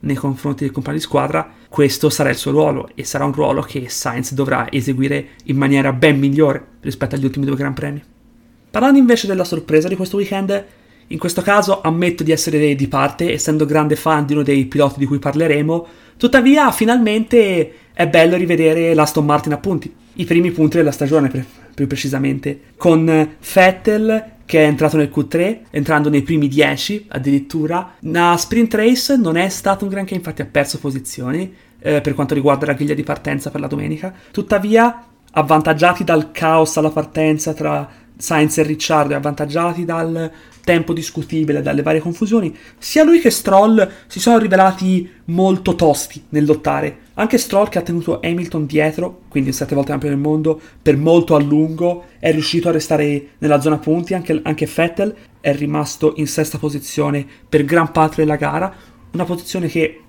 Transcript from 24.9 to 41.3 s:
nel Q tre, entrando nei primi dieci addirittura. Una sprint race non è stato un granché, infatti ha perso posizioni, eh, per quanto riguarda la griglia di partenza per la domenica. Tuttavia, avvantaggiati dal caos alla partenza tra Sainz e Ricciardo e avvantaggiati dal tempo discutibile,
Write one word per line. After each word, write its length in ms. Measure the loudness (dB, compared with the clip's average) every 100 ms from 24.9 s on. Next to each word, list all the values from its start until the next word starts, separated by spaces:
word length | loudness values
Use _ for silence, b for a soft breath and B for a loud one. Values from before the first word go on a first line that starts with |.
| 2
nel 120 | 0
Q 180 | -2 -2
tre, 320 | 0 -2 -4 -8
entrando 400 | -6 0 0 2
nei 120 | 0
primi 280 | 2 0 0
dieci 560 | 2 2 0 -6 -6 -6
addirittura. 840 | -6 0 0 -2 -6 -2 -4 -6 -12
Una 340 | -4 0 2 2
sprint 380 | 0 0 2
race 420 | 2 2 2 2 2
non 220 | 2 0
è 100 | -2
stato 380 | -2 -4 -2 -4
un 60 |
granché, 240 | -6 -6 -6
infatti 260 | -8 -10
ha 60 | -4
perso 280 | -2 -2 -4
posizioni, 720 | -6 -8 -10 -10 -6 -6 -6 b b b
eh, 220 | -2 0
per 120 | 0
quanto 200 | -4 -2
riguarda 320 | 0 2 0 0
la 80 |
griglia 200 | -2 -2
di 100 | -4
partenza 480 | -4 -6 -6 -6 -8
per 100 | -8
la 60 | -8
domenica. 460 | -6 -6 -8 -10 B B
Tuttavia, 760 | -10 -2 0 2 4 4 0 -18 _ _
avvantaggiati 720 | -2 2 2 2 4 4 2
dal 280 | 0 0 -2
caos 440 | -4 0 2 2 0
alla 160 | -2
partenza 600 | -2 -6 -2 0 0 -4
tra 500 | -6 -4 -4 -8 -18 _ -16
Sainz 420 | -4 0 0 2
e 40 |
Ricciardo 480 | -2 -2 0 0 0
e 60 | -2
avvantaggiati 680 | -4 -6 -4 -2 -2 -4
dal 480 | -6 -4 -4 -4 -6 B B B
tempo 300 | 0 0 0
discutibile, 680 | -6 -6 -10 -6